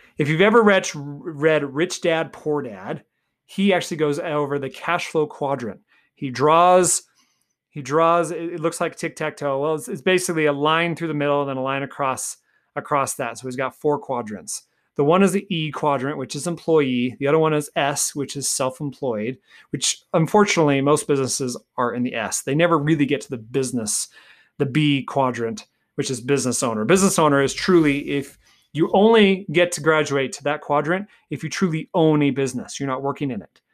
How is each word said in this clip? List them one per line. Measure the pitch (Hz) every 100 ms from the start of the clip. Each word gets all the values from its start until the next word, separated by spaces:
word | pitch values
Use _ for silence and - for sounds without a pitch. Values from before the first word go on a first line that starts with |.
| _ -
if | 143
you've | 160
ever | 208 233
read, | 208 190 -
read | 151 143 143 175 147 156 151
Rich | 143 131 180 -
Dad, | 175 160 156
Poor | - 156 147
Dad, | 127 95 104 160 - _ _ _
he | _ - 196
actually | 175 - 160
goes | 151 147
over | 175 151 139 143
the | 135
cash | - - 175 -
flow | 160 151
quadrant. | - 139 135 113 - _ _ _ _
He | 135
draws, | 120 151 165 180 185 175 - - _ _ _ _ _ _
he | 151
draws, | 127 151 165 170 165
it, | 170 170
it | 170
looks | 160 -
like | 165 -
tic-tac-toe. | 165 - 156 147 143 135
Well, | 151 156
it's, | 156
it's | 180
basically | 190 180 180 160 147
a |
line | 143 151 160 170 160
through | 165
the |
middle | 147 143 143
and | 143
then | 131
a |
line | 135 139
across, | 139 - 135 123 - - _ _ _
across | - - 143 131
that. | - 120 117
So | 131
he's |
got | 127 131 -
four | 151 147
quadrants. | 143 123 107 101 - - - _ _ -
The |
one | 147 180
is | 196
the | 202 -
E | 165 156
quadrant, | - 151 135 135 147
which | 123
is | 147 165
employee. | 160 - 160 135 123 127 107
The | 139
other | 160
one | 156
is | 151 147 165
S, | 143 143 -
which | 147 135
is | 143 131
self-employed, | - 131 131 147 - 135 107 110 131 _ - _
which | 143 - - _
unfortunately | 170 160 208 202 - 147 139
most | 139 147 -
businesses | 139 127 - 131 120 - -
are | 120
in | 123
the | 123
S. | 117 104 -
They | -
never | 147 175 160
really | 147 151
get | 143 139
to | -
the | 120
business, | 110 135 127 123 107 - - _ - _ _ -
the |
B | 135 151 147 139
quadrant, | 120 139 131 117 113 107 - _ _ -
which | 135
is | 123
business | 123 139 123 120
owner. | 127 110 110
Business | 185 190 -
owner | 151 139
is | 135
truly | - - 175 151 139 147
if | 143 139 - _ _ _
you | 147 196
only | 196 220 226 196 190 196
get | 151 175
to | 156
graduate | 151 156 143 139 131
to | -
that | 139 151
quadrant | - 147 147 185 208 _ _
if | 143
you | 156
truly | - 185 156 -
own | 180 156 151
a | 143
business. | 139 135 120 - -
You're | 139
not | 131
working | 139 135 143
in | 104
it. | 80 _ _